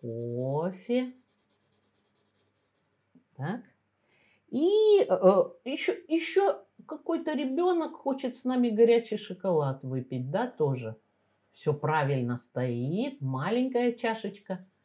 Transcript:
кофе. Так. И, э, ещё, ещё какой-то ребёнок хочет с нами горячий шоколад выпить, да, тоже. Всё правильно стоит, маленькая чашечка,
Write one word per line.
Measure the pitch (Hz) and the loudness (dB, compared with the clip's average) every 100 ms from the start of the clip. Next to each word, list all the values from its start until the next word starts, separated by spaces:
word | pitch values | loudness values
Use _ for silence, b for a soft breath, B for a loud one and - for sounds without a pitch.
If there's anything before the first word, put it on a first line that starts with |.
кофе. | 117 117 120 120 131 143 180 190 - 247 254 - _ _ _ _ _ _ _ _ _ _ _ _ _ _ _ _ _ _ _ _ _ - | -10 -8 -6 -4 -4 -2 -4 -6 -4 -4 -4 -10 _ _ _ _ _ _ _ _ _ _ _ _ _ _ _ _ _ _ _ _ _ -10
Так. | 147 226 - _ _ _ _ _ _ _ _ | -8 -8 -12 _ _ _ _ _ _ _ _
И, | 247 349 415 427 403 - | 0 2 4 6 6 4
э, | 185 190 196 175 - 254 | 4 6 6 2 -4 -8
ещё, | 302 - - - | -4 -2 -4 -2
ещё | 330 - 381 392 - - - - | -2 0 2 2 0 -8 -20 -16
какой-то | 311 - 330 311 | -10 -4 -4 -2
ребёнок | 294 262 269 359 349 311 - | -4 -2 0 2 0 -2 -6
хочет | 269 269 262 - | -4 -4 -4 -6
с | 254 | -2
нами | 254 240 | 0 2
горячий | 214 233 233 233 214 | 6 6 6 2 -6
шоколад | - 185 190 160 139 131 | -8 -6 0 0 0 -4
выпить, | 131 131 123 127 127 | -6 -6 -4 -6 -4
да, | 185 247 | -4 -4
тоже. | - 147 123 110 110 _ _ _ _ _ | -2 -2 -2 -6 -12 _ _ _ _ _
Всё | _ 156 | _ -4
правильно | 147 160 156 139 135 120 123 | -2 0 0 2 0 -2 -4
стоит, | - 127 127 120 131 190 277 277 | -6 -4 -2 -2 -4 -2 -4 -4
маленькая | 135 131 170 233 262 240 247 | -6 -4 -2 0 0 0 0
чашечка, | 233 226 220 202 - - 180 - _ | 0 -2 -4 -6 -10 -10 -10 -12 _